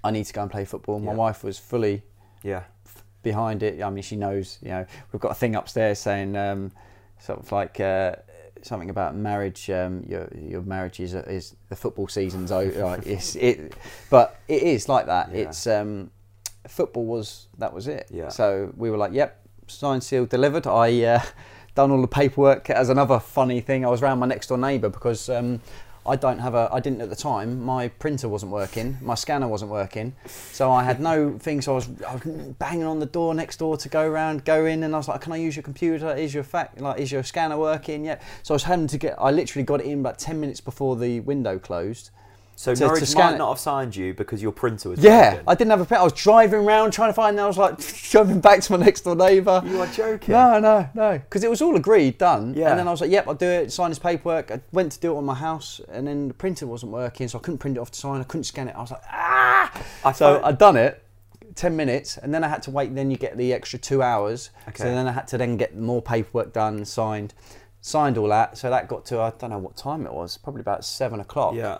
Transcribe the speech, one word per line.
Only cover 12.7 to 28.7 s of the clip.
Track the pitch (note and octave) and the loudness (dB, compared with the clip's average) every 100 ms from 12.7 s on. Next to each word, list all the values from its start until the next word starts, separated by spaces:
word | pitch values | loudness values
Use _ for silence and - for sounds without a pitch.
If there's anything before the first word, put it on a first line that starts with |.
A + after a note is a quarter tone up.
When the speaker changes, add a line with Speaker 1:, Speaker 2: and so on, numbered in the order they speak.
| - | -2
Speaker 2:
<laughs> | |
Speaker 1:
Like, | F#2 F2+ - | -4 -4 -6
it's, | G2 - - | -6 -6 0
it, | B2 G#2 D#2 - - - - | 0 0 -6 -16 -18 -20 4
but | C3 A#2 - - | 6 6 0 -4
it | D3 | 0
is | A#2+ B2 - | 0 0 0
like | C3 A#1+ | 0 0
that. | F2+ - | -2 -2
Speaker 2:
Yeah. | F#2 | -6
Speaker 1:
It's, | F2 D#2+ A#2+ | -8 -6 -2
um, | G#2 G#2 G2+ F#2 _ _ _ - - - | -2 -2 -8 -12 _ _ _ -18 -16 -16
football | - E3+ A#2 | -4 -4 -4
was, | A2+ A#2 G#2+ - - - | -6 -6 -8 -14 -20 -8
that | A2 | -8
was | F2 B2 | -8 -10
it. | D3+ - | -10 -12
Speaker 2:
Yeah. | E2+ D2+ | -12 -10
Speaker 1:
So | - G#2+ G2 G2 - | 0 0 2 -4 -6
we | A2+ | -4
were | G#2+ | -2
like, | G2+ | -2
"Yep, | A#2 C#3 - _ - - | 0 -2 -4 _ -20 -20
signed, | - C#3+ C3 | -8 -4 -4
sealed, | - C3 A#2+ | -2 -2 0
delivered." | B2+ C#3+ D#3 C3 | 2 2 2 0
I, | G#2+ A#2 A#2+ | 4 4 4
uh, | A#2 A#2+ - - - | 4 2 0 -14 -20
<laughs> | - - | -20 -6
done | - C#3 | 2 4
all | C3+ | 4
the | B2 | 2
paperwork. | C#3 C#3+ C#3 C#3 C3+ - | 2 2 4 4 4 2
As | A#2 B2+ | 0 2
another | C3 C#3 B2 | 2 4 2
funny | - - B2+ B2 | 0 0 2 0
thing, | A2+ C3 | -2 -2
I | B2 | 0
was | A#2+ | 2
round | C3+ C3 | 2 2
my | B2 | 0
next | A#2 - | -2 -4
door | B2+ | -2
neighbour | C3+ C3+ G#2 | 0 0 -2
because, | - A#2+ A2+ - | -2 -4 -4 -4
um, | B2 A#2+ A#2+ - - - - - | -4 -4 -6 -10 -18 -18 -10 -4
I | C3+ | 0
don't | C3 A#2+ | 0 -2
have | B2 | -2
a, | A#2 A#2 | 0 0
I | C3 | 0
didn't | C#3 A#2 | -4 -6
at | A2 | -6
the | G2+ | -8
time, | D3 A2+ G#2+ B2+ | -6 -4 -4 -6
my | B2 C3 B2 | -4 -4 -6
printer | - D#3 C#3 A#2 | -6 -6 -6 -6
wasn't | G2+ G2 | -6 -6
working, | G2+ F#2+ | -6 -6